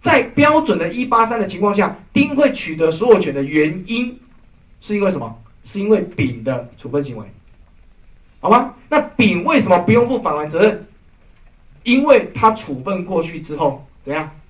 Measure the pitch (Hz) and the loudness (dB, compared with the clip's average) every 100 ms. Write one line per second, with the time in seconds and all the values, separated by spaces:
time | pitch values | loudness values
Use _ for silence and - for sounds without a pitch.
0 | - 285 - - 294 302 - 180 165 240 | 4 2 2 2 4 4 2 -2 -2 -4
1 | 233 233 226 233 196 175 202 202 190 - | 0 0 0 -2 -4 -2 0 0 -2 -4
2 | - - 294 277 277 - 165 156 160 160 | -4 0 0 2 2 0 -10 -2 0 0
3 | 240 196 151 139 139 151 156 180 - 233 | 4 4 4 -4 -2 0 0 -2 -6 -4
4 | 240 - _ _ _ _ _ - - 208 | -4 -10 _ _ _ _ _ -20 -6 -2
5 | 196 180 113 - - - - 202 202 214 | 0 -2 -8 -14 -20 -20 -12 -6 2 2
6 | - - 135 113 117 123 - - 120 143 | 0 -4 -4 -2 -4 -6 -8 -16 -6 -6
7 | 135 110 101 - _ - - _ - _ | -6 -12 -16 -20 _ -20 -20 _ -20 _
8 | - - _ _ 185 233 262 - - 294 | -20 -20 _ _ 2 2 2 -12 -2 -2
9 | 294 - 214 180 - 294 185 175 196 233 | -2 0 2 2 2 2 4 2 4 2
10 | 240 240 165 147 151 160 214 - - - | 2 -2 -2 -4 -4 2 2 2 -14 -20
11 | _ _ - _ - _ - - 240 262 | _ _ -20 _ -20 _ -20 -10 0 0
12 | 294 240 - - 226 220 - 127 135 185 | 4 4 2 0 0 0 -10 -10 -6 -6
13 | 180 175 165 156 - 151 147 131 - - | -4 -4 -4 -10 -12 -2 -2 -4 -16 -18
14 | 135 151 151 - | -8 -8 -8 -16